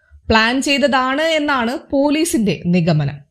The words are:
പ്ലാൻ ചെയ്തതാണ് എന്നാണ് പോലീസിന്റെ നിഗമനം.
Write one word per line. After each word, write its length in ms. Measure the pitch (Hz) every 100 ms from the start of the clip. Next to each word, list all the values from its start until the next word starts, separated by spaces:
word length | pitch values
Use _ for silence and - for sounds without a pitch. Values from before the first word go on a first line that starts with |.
| _ - -
പ്ലാൻ 320 | 220 226 262
ചെയ്തതാണ് 600 | 294 277 277 269 254 277
എന്നാണ് 560 | 320 320 294 269 226 - -
പോലീസിന്റെ 720 | 277 285 294 330 302 208 - 175
നിഗമനം. 540 | 180 170 151 139 - -